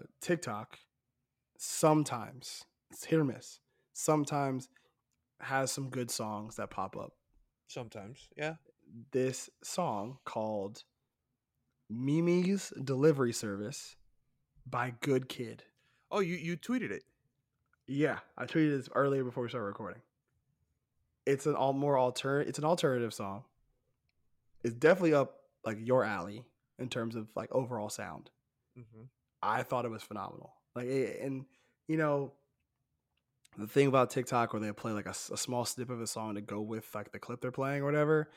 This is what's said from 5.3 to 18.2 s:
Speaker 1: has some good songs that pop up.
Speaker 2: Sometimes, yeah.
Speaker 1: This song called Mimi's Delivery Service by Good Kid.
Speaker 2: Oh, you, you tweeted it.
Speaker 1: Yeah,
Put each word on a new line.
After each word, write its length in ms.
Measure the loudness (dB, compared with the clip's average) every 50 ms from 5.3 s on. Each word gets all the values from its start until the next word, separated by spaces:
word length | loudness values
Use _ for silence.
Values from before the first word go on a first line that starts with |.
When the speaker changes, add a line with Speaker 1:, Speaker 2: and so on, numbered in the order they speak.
| _ -14
Speaker 1:
has 320 | -6 -2 0 0 0 0 -2
some 180 | -4 -6 -4
good 200 | -4 -4 -4 -4
songs 460 | -4 -4 -4 -4 -6 -6 -8 -8 -8
that 140 | -8 -8 -6
pop 260 | -6 -6 -6 -6 -6
up. 160 | -8 -10 -12 -14 _ _ _ _ _ _ _ _ _ _
Speaker 2:
Sometimes, 600 | -16 -12 -12 -12 -12 -12 -14 -14 -14 -16 -18 -20 -18 _
yeah. 180 | -6 -6 -4 -6 -6 _ _ _ _ _ -20 -20 -20 -10 -4 0
Speaker 1:
This 380 | 0 0 0 0 -4 -8 -14 -16 _ -14
song 560 | -8 -4 -2 -2 0 0 -2 -4 -6 -8 -12 -12
called 600 | -8 -4 -4 -2 -2 -2 -2 -4 -4 -6 -10 -18 _ _ _ _ _ _ _ _ _ _ _ _ _ _ _ _ _ _ _ _ -8
Mimi's 840 | -6 -2 0 2 2 4 4 6 6 6 4 4 2 0 -2 -4 -8 -6 -4
Delivery 500 | -2 2 6 8 8 8 8 4 2 2
Service 640 | 0 -2 -4 -4 -4 -6 -6 -8 -10 -12 -16 -18 -20 -20 _ _ _ _ _ _ _ _ _ _ -20 -12
by 280 | -6 -4 -2 -2 -2 -4 -4
Good 280 | 0 2 2 2 2 0
Kid. 360 | -6 -8 -8 -10 -10 -14 -18 -20 _ _ _ _ _ _ _ -2
Speaker 2:
Oh, 100 | 0 0
you, 160 | 2 2 0
you 200 | -2 -4 -4 -4
tweeted 340 | -4 -2 -2 -2 0 0 -2
it. 120 | -4 -6 -8 _ _ _ _ _ _ _ _ _ _ _ _ _ _ _ _
Speaker 1:
Yeah, 320 | -6 0 2 2 2 2 -2